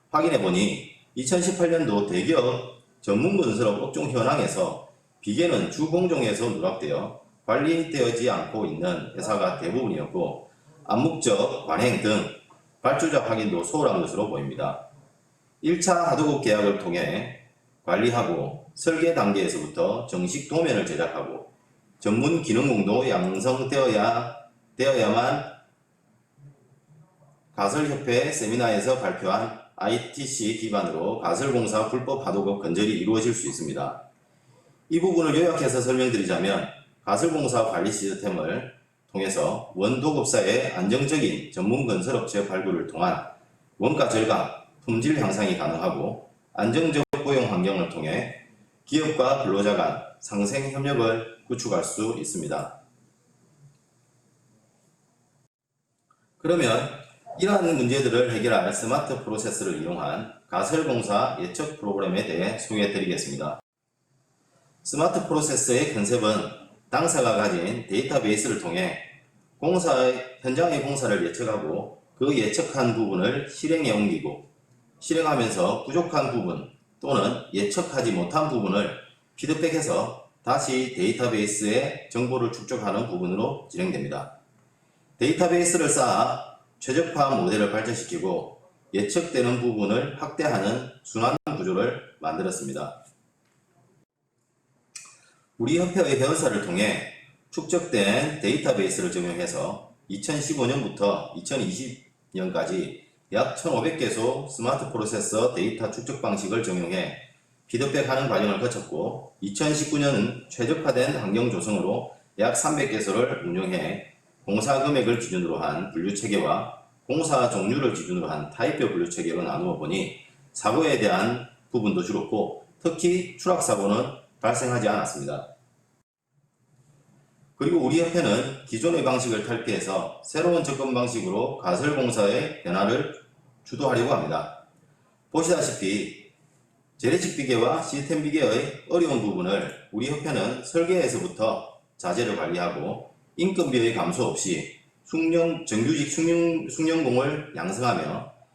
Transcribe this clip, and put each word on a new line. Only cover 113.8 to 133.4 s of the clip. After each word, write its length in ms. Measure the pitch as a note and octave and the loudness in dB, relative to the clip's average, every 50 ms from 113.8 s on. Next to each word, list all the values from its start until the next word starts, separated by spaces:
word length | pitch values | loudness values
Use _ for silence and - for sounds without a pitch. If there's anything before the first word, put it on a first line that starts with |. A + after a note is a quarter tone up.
| D2+ - - - - - - _ _ _ _ _ _ | -2 -4 -6 -8 -10 -14 -20 _ _ _ _ _ _
공사 360 | - G2+ G#2+ G#2+ C3 C3+ C3+ | -2 0 0 2 2 2 2
금액을 380 | C3+ C#3+ D3 C3 A2 A2+ A#2+ A#2 | 2 2 2 2 4 2 2 0
기준으로 380 | - - F#2 F2+ F2 D#2+ D#2+ C#2+ | 0 -2 -2 -2 -2 -2 -2 -2
한 340 | D#2+ D2+ D2+ D#2+ F#2 - | -2 -4 -4 -4 -6 -6
분류 240 | - E2 F2 G2 G2+ | -6 -4 -4 -2 -4
체계와 640 | G2+ A#2 G#2 G2+ F#2+ - - - - - - - - - _ _ _ _ | -4 -2 0 0 0 2 2 0 0 -2 -6 -10 -16 -20 _ _ _ _
공사 440 | - C3+ D#3+ D#3+ D3+ C#3+ B2+ A#2+ A#2 | -2 -2 0 2 2 2 2 2 2
종류를 440 | G2+ G2 F#2 G#2 B2 C#3+ C3+ A#2+ - | 0 0 0 0 0 2 2 0 0
기준으로 360 | - - - F2+ F2+ D#2+ D2 | -2 -4 -4 -4 -4 -2 -4
한 200 | D#2 D2+ D2+ D2+ | -6 -6 -8 -10
타입별 440 | - - - D3 D3 - B2+ G2+ F#2+ | -6 -2 -2 -2 0 0 -2 -2 0
분류 160 | F2 F2 E2+ | -2 -2 -2
체계로 340 | - F2+ E2 E2+ E2 F2 E2+ | -4 -4 -4 -2 -2 -2 -2
나누어 340 | - - - F2+ F2+ D#2+ D2+ | -2 -2 -2 -2 -2 -2 -4
보니 420 | - D#2 F#2 F#2+ F#2 - - - - - - - - - _ | -4 -4 -2 -2 -2 -4 -8 -14 -20 -20 -20 -20 -20 -16 _
사고에 460 | - - G#2+ A2+ D3+ E3 D#3 C3+ A#2 | -4 -2 2 2 4 4 4 2 4
대한 500 | G#2+ G2 F2+ F#2 G#2 A#2 A#2+ B2+ - - - _ _ _ | 4 4 4 4 2 0 0 -4 -6 -12 -18 _ _ _
부분도 320 | - A#2+ G#2 G2+ F2+ F2+ | -2 0 0 2 0 0
줄었고 640 | E2+ - G2+ E2+ D#2+ - - G#2 G2+ - - - - - _ _ | -2 -2 -2 -4 -2 -2 -2 -2 -2 -2 -4 -10 -16 -20 _ _
특히 540 | - E3+ - - - F3 F3+ F#3 F3 - - | -2 -2 -2 2 2 2 2 2 0 -4 -10
추락 260 | - - F3+ F3+ - | -4 0 0 2 2
사고는 440 | - - A2 G2+ G2 G2+ G#2 A#2 C3 C3+ - - - _ _ _ | 2 0 0 0 2 2 2 2 0 -2 -6 -12 -18 _ _ _
발생하지 480 | - A2+ A#2+ - C3+ B2 B2 - G#2 G#2 | 0 0 0 2 0 0 0 2 2 2
않았습니다. 680 | G#2+ G2+ F#2+ - - C#2+ C#2+ C#2 - - - - - _ _ _ _ _ _ _ _ _ _ _ _ _ _ _ _ _ _ _ _ _ _ _ _ _ _ _ _ _ _ _ _ _ _ _ _ _ _ _ _ _ | 2 2 0 -2 -4 -8 -8 -6 -8 -8 -10 -12 -18 _ _ _ _ _ _ _ _ _ _ _ _ _ _ _ _ _ _ _ _ _ _ _ _ _ _ _ _ _ _ _ _ _ _ _ _ _ _ _ _ _
그리고 220 | - E3 F3 E3 | 0 2 2 4
우리 200 | B2+ C3 D3+ E3+ | 4 4 4 4
협회는 640 | E3+ E3 E3+ F3 C#3 G#2+ G#2 B2 C3+ - - - - - | 2 4 2 2 2 4 2 2 0 -2 -6 -10 -10 -8
기존의 360 | A#2 A2+ D3 E3+ E3+ D3+ B2 | -6 0 2 2 2 4 2
방식을 420 | C3 B2+ B2 B2 A#2+ A2+ G#2 G2+ | 2 2 2 2 0 0 -2 -2
탈피해서 760 | G#2 A#2 A2+ - A#2 G2+ F2+ F2+ G2 F#2+ F2+ - - - - - | -2 -4 -4 -2 -2 -2 -2 -2 -2 -2 -2 -2 -4 -8 -12 -14
새로운 400 | - - D#3 E3+ F3+ E3+ E3 D3 | -6 -2 2 4 4 4 4 2
접근 300 | D3+ C#3 C3 C#3 C3 B2 | 0 -2 -2 -2 0 0
방식으로 640 | B2 B2 A#2+ A#2 A2+ F#2 F#2 G2 G#2+ B2 C3+ - - | 0 0 0 0 -2 -2 -2 0 0 -2 -2 -4 -4
가설공사의 1080 | - F3 F3 - C3+ D3 D3 C3+ B2+ A#2+ A2+ A2 G2+ G2+ G#2 - - - - - - | -2 -2 0 0 0 0 0 2 0 0 2 4 4 4 4 2 0 -2 -6 -8 -6
변화를 520 | F2 F2+ F#2+ G2+ G#2 A#2+ C#3+ D3+ - - - - _ _ _ | -4 0 0 2 2 2 0 0 -4 -8 -12 -18 _ _ _